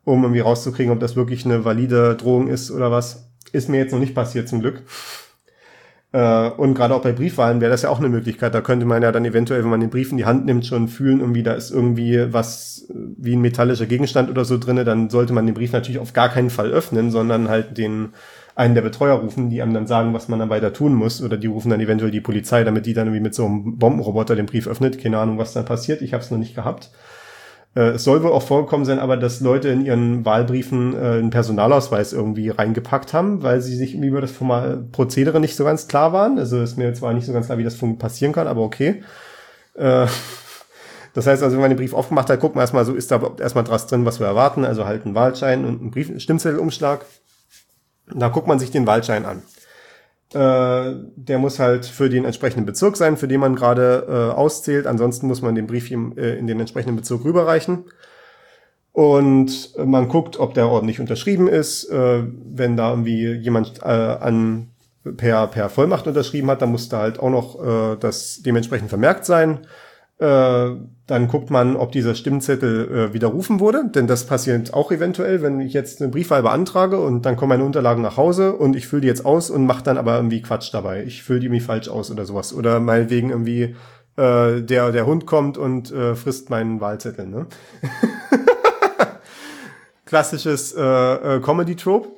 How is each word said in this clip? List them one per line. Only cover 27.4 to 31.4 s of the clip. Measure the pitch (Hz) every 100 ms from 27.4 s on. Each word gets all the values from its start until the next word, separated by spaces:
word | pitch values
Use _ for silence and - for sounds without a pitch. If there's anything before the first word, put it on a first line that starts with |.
| - - _ -
Äh, | 117
es | 117 135
soll | 147
wohl | 165
auch | 139
vorgekommen | - 143 143 147 135
sein, | 135
aber | 131 127
dass | 123 123
Leute | 131 135 139
in | 131 139
ihren | 120 120 120
Wahlbriefen, | 113 110 120 127 123 127 123
äh, | 123
einen | 123 117 113
Personalausweis | 120